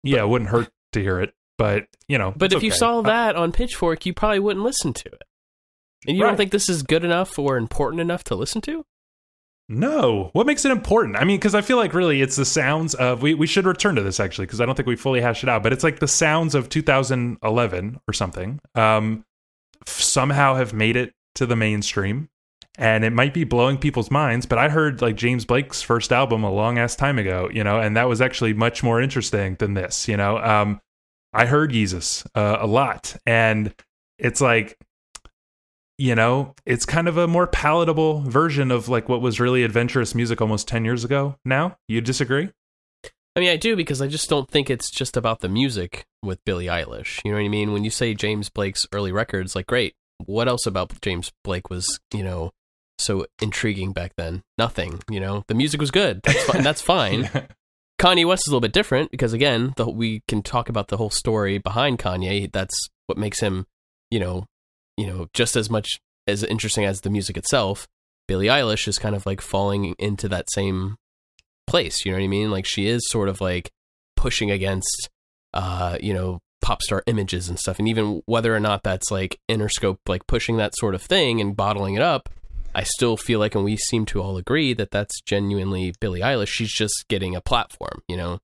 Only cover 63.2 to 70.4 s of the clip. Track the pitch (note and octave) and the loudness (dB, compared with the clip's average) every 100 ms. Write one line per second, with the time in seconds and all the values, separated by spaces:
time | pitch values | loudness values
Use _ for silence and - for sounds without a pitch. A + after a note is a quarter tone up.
63.2 | G#2 - G#2+ F#2 F#2 _ _ _ _ A2+ | -4 -2 -2 -2 -6 _ _ _ _ -2
64.2 | F2+ F2+ G2+ _ _ _ _ - G2+ F#2 | -2 -4 -8 _ _ _ _ -6 -6 -6
65.2 | E2+ - A#2 B2 G#2+ A2+ - - _ _ | -6 -2 0 0 0 -4 -4 -10 _ _
66.2 | - G2+ G#2+ A2 G#2+ - G2+ F#2+ G2 G#2 | -4 -2 -2 -4 -2 0 0 -2 -2 -2
67.2 | G2 G2 - C3+ G2 G2+ - _ _ _ | -2 -6 -2 0 0 -4 -10 _ _ _
68.2 | - F#2+ G#2 C#3 A#2 G#2+ - - A2 G2+ | -4 0 2 2 2 -2 -2 -4 -2 -4
69.2 | G2 G2 - G2 G2+ G2+ F#2 F2+ G2+ G2+ | -4 -6 -4 0 0 0 -4 -4 -4 -4
70.2 | G2+ F#2 | -4 -4